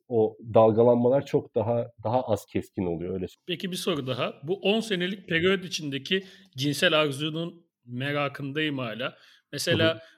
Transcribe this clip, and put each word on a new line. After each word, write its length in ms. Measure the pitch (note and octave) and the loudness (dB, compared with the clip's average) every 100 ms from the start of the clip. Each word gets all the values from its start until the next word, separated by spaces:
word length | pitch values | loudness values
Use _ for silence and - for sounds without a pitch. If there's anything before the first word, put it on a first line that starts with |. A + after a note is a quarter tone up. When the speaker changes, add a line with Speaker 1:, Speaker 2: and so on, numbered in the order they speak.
| - | -2
Speaker 1:
o 300 | A#2 A2 - A#2 | 2 2 0 2
dalgalanmalar 720 | A2+ A2 G#2+ A#2+ A#2+ B2 C#3 - | 6 8 8 6 6 4 2 2
çok 300 | C#3+ - A#2 | -2 0 -2
daha, 360 | G#2+ A#2+ B2 - | 0 -2 -4 -8
daha 180 | A2 B2+ | -2 -2
az 240 | B2 G2+ - | 0 -2 -2
keskin 400 | G2 - - F2+ | -6 -6 -4 -4
oluyor, 280 | E2 F2+ | -4 -6
öyle 140 | F#2 F2+ | -6 -8
söyleyeyim. 180 | - - | -10 -10
Speaker 2:
Peki 240 | E3 F#3+ | -8 -8
bir 60 | F3+ | -6
soru 300 | G3 D3+ C3 | -4 -4 -4
daha. 260 | A#2+ E3+ - | -4 -6 -6
Bu 160 | C#3+ G3 | -6 -2
on 200 | G3 A3 | 0 0
senelik 480 | A3 F#3 F3+ G3+ - | 0 -2 -2 -6 -4
periyot 360 | E3 F#3 F#3+ F#3 | 0 2 0 -2
içindeki 580 | - D3 C#3 C3+ F#3+ F#3+ - - B2+ | -8 -6 -6 -2 -4 -4 -16 -18 -4
cinsel 440 | D3 C#3 F3+ D#3 | -2 2 2 4
arzunun 640 | D3+ C3+ D#3 D#3 E3+ - _ _ A#2+ | 2 -2 -6 -6 -8 -12 _ _ -14
merakındayım 920 | B2 C#3 D3 C#3 C#3 C#3 D3 D#3 C3+ | -8 -4 -4 -4 -6 -8 -4 -4 -4
hala. 380 | A#2+ A2 C#3+ - _ _ _ | -6 -8 -10 -12 _ _ _
Mesela 420 | C#3+ F3+ E3 D#3+ | -6 0 2 2
Speaker 1:
Hı 40 | E3 | 0
hı. 20 | - | -8